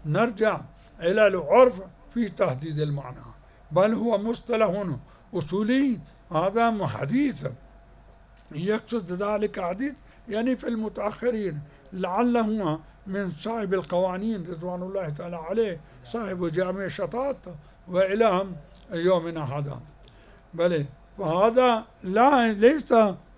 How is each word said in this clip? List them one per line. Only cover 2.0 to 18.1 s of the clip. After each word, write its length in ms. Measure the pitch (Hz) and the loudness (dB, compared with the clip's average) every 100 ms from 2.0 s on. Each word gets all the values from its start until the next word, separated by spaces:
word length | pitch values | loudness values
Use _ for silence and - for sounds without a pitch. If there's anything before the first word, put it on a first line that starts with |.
| - | -10
في 140 | 240 220 | -4 -4
تحديد 520 | - 185 127 160 151 | 0 -2 -2 -6 -4
المعنى، 360 | 151 143 131 127 - - - - - | -2 -4 -8 -14 -18 -20 -20 -20 -4
بل 220 | 156 202 | 2 2
هو 240 | 220 226 208 | 2 0 0
مصطلح 680 | 214 233 - 226 214 185 190 127 - - - | -2 -6 -2 0 2 0 -4 -8 -10 -20 -10
أصولي، 640 | 185 151 185 214 262 277 214 - - - | -6 -4 -2 2 2 2 -2 -8 -20 -6
هذا 540 | 156 185 214 233 220 165 | -2 0 2 2 0 -4
حديث 600 | 107 139 247 285 170 143 - - - - - - - - - - | -4 -2 0 0 -2 -8 -10 -20 -20 -20 -20 -20 -20 -20 -20 -14
يقصد 540 | 147 180 214 - 233 175 | -6 -2 -2 -2 -6 -4
بذلك 540 | 180 202 208 208 208 | -6 -2 -2 -2 -4
حديث، 340 | 180 185 277 254 - - - | -6 -4 -6 -8 -20 -20 -8
يعني 280 | 214 233 254 | -4 -2 -2
في 120 | - | -2
المتأخرين، 920 | 233 214 180 202 226 240 226 196 151 147 - - | -4 -4 -4 -6 -4 -4 -2 -4 -6 -12 -18 -14
لعله 880 | 185 185 190 247 240 214 220 180 156 - - - | -8 -4 0 2 2 0 0 -2 -2 -6 -20 -8
من 240 | 190 196 | -6 -4
صاحب 440 | 160 220 226 202 | -6 -6 -4 -2
القوانين 720 | 190 - 180 185 180 220 220 175 | -2 -2 0 0 -2 -4 -4 -6
رضوان 320 | 175 180 180 | -10 -8 -8
الله 260 | 185 196 170 | -6 -6 -6
تعالى 280 | 147 175 175 | -8 -8 -8
عليه، 440 | 160 214 220 170 - - | -4 -2 -2 -2 -12 -20
صاحب 480 | - 226 214 185 175 | -10 -8 -6 -4 -2
جامع 320 | 160 185 185 | -2 -2 -2
الشطاط، 520 | 190 - 180 226 277 269 - 147 - - - | -6 -6 -6 -4 -4 -6 -10 -18 -20 -20 -4
وإلى 580 | 180 190 | 0 2